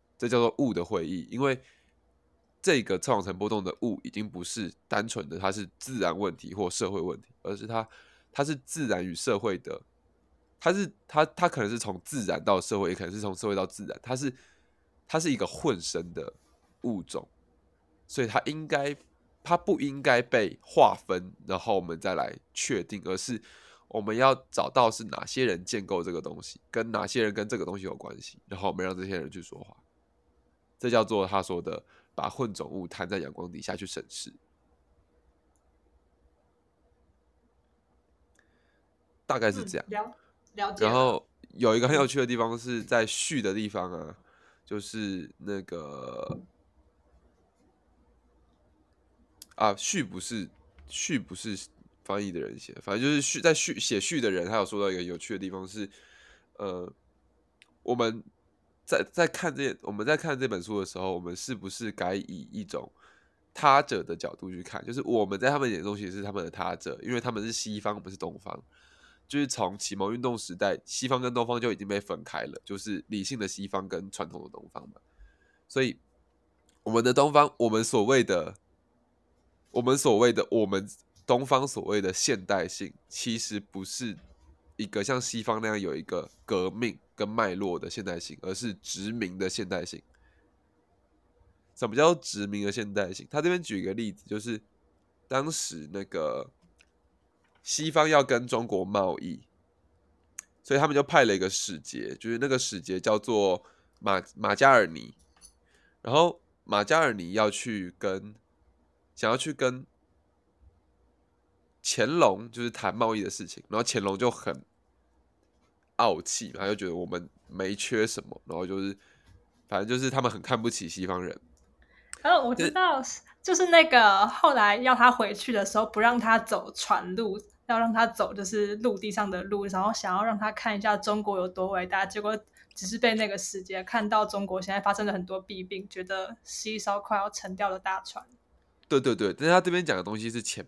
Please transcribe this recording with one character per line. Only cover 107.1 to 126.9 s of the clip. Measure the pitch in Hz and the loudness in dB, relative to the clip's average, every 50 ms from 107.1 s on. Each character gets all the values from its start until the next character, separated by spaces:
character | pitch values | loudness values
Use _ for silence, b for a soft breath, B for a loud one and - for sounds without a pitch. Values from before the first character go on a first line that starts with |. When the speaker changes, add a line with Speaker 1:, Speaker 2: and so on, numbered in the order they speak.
| 113 | 2
Speaker 1:
尼 | 101 87 85 95 | -2 -4 -2 2
要 | 110 107 107 | 2 4 4
去 | 101 - - 123 113 101 90 90 - - | 2 0 -4 -6 -4 -4 -6 -8 -8 -4
跟， | - 101 95 98 101 104 107 - _ _ _ _ _ _ _ _ _ _ _ _ _ _ _ | -4 -2 -2 -4 -6 -12 -18 -20 _ _ _ _ _ _ _ _ _ _ _ _ _ _ _
想 | - - 110 | -2 0 2
要 | 117 | 2
去 | 131 - 160 143 | 2 0 -4 -4
跟 | - 139 127 127 127 135 - _ _ _ _ _ _ _ _ _ _ _ _ _ _ _ - _ _ _ _ _ _ _ _ _ _ _ _ _ _ _ _ _ _ _ _ _ _ - | 0 0 0 0 -2 -10 -18 _ _ _ _ _ _ _ _ _ _ _ _ _ _ _ -20 _ _ _ _ _ _ _ _ _ _ _ _ _ _ _ _ _ _ _ _ _ _ -4
乾 | - - - 110 120 | -2 0 2 2 2
隆 | 156 175 151 110 95 98 113 117 | 4 6 6 6 6 4 -4 -10
就 | 110 117 120 | -8 -8 -6
是 | 120 | -6
谈 | 110 - - 98 101 | -6 -4 -4 -2 0
贸 | 113 120 110 110 | 0 0 0 0
易 | 107 95 | 0 -2
的 | 95 | -4
事 | - - 95 | -6 -8 -10
情， | 85 - - - - | -12 -14 -16 -10 -4
然 | 104 107 | -2 -2
后 | - | 0
乾 | - - 117 98 | 0 0 0 0
隆 | 98 98 95 | 0 0 0
就 | 123 120 | 0 0
很 | 117 - - 104 73 67 - _ _ _ _ _ _ _ _ _ _ _ _ _ _ _ _ _ _ _ _ _ _ _ _ _ _ | 0 -2 -4 -8 -8 -8 -10 _ _ _ _ _ _ _ _ _ _ _ _ _ _ _ _ _ _ _ _ _ _ _ _ _ _
傲 | - 117 110 87 78 87 | 2 4 4 2 2 -2
气 | - - - 117 80 64 | -6 -6 -6 -6 -8 -8
嘛， | - | -4
他 | 98 | -2
就 | 98 107 | -2 -2
觉 | 101 101 | -2 -2
得 | 92 82 | -4 -4
我 | 87 90 | -4 -6
们 | 85 90 87 85 - _ _ _ | -4 -6 -6 -8 -10 _ _ _
没 | - - 92 95 95 104 | -12 -8 -4 -4 -4 -4
缺 | 101 - - 123 110 107 | -4 -4 -2 0 2 2
什 | 113 - - - | 0 -2 -6 -10
么， | - - - _ | -12 -14 -18 _
然 | - 82 | -10 -6
后 | 85 92 | -6 -4
就 | 90 98 98 | -4 -4 -4
是， | 95 98 98 98 b b b b b b b b b b _ _ _ - | -4 -4 -6 -8 b b b b b b b b b b _ _ _ -4
反 | 104 95 | -2 -2
正 | 104 | 0
就 | 110 123 127 135 | 0 -2 0 0
是 | 131 | 0
他 | 131 135 123 | 0 2 0
们 | 120 | 0
很 | 110 98 | 0 -4
看 | - - 131 110 | -4 -2 0 0
不 | 110 113 | 0 0
起 | - - - 82 | -2 -4 -6 -8
西 | - 95 92 | -8 -6 -4
方 | 90 92 90 90 | -2 -2 -2 -2
人。 | 82 - - _ _ _ _ _ _ _ _ _ B B B B B B - - | -4 -8 -10 _ _ _ _ _ _ _ _ _ B B B B B B -2 2
Speaker 2:
呃， | 294 359 320 254 | 4 6 6 4
我 | 240 247 | 2 2
知 | 190 165 - | 2 0 2
道， | - - 370 - - 262 254 | 2 4 4 4 2 0 -2
Speaker 1:
就 | - | -6
是 | - - - b b b - | -10 -12 -14 b b b -2
Speaker 2:
就 | - 359 | 2 2
是 | - 370 | 4 6
那 | 339 339 330 320 | 8 8 8 8
个 | 320 262 240 226 208 196 190 208 | 10 8 8 10 10 8 8 6
后 | 233 - - - 311 277 | 4 4 6 6 6 8
来 | 240 208 202 208 | 8 6 6 6
要 | 233 247 262 254 | 6 6 4 6
他 | 233 233 247 | 8 8 8
回 | 247 247 226 202 208 | 8 6 2 0 -2
去 | 208 - - 233 | -4 -4 -2 0
的 | 202 196 | 0 0
时 | 196 - | 2 2
候， | 214 220 | 2 0
不 | 220 - 214 | 2 2 4
让 | 220 233 247 240 | 4 4 4 4
他 | 214 226 226 226 | 4 4 4 4
走 | 226 - 208 185 - - - | 4 2 -2 -2 -2 -4 -8
船 | - - - | -6 0 0